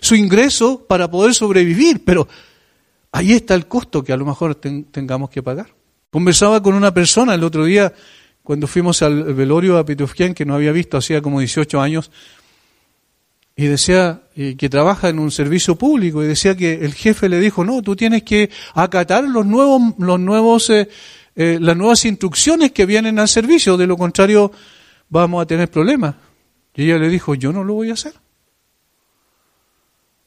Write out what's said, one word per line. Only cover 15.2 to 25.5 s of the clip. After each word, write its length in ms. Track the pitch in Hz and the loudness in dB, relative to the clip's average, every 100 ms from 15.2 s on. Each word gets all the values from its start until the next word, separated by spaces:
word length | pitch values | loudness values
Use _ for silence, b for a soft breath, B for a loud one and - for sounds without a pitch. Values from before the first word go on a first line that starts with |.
| 151 | -4
servicio 460 | - 143 175 185 160 | -4 -2 0 0 0
público, 480 | 269 294 180 151 | 0 0 0 -2
y 20 | 151 | -2
decía 300 | 151 196 185 | 0 0 0
que 280 | 170 160 | -2 -2
el 100 | 151 | -6
jefe 340 | 139 220 214 190 | -2 0 0 0
le 100 | 175 | 2
dijo, 260 | 208 190 | 0 0
"No, 180 | 180 254 | -2 -4
tú 120 | 202 | -4
tienes 280 | 190 226 226 | -2 0 -2
que 280 | 220 208 208 B B | 0 0 -2 B B
acatar 500 | - 180 185 170 196 | -2 -2 -2 0 0
los 200 | 277 240 202 | 0 -2 0
nuevos, 480 | 226 277 262 233 214 | 2 4 4 2 0
los 200 | 180 180 | -2 0
nuevos, 520 | 185 214 226 233 226 | 0 2 2 2 2
eh, 180 | 214 208 B B B B - | 0 0 B B B B -4
eh, 220 | 170 170 | -2 0
las 160 | 165 170 | 0 2
nuevas 280 | 214 233 | 2 2
instrucciones 680 | 233 202 190 - - 330 294 | 0 -2 -4 -2 0 2 2
que 140 | - 190 | 2 0
vienen 320 | 214 220 214 | 0 0 0
al 100 | 214 | 0
servicio, 480 | 226 233 330 202 180 | 0 2 2 2 2
de 100 | 180 | 0
lo 100 | 175 | 0
contrario 540 | 175 165 196 208 202 b b b b b _ | -2 2 4 4 2 b b b b b _
vamos 340 | 160 175 175 | 0 0 -2
a 40 | |
tener 240 | 165 | -2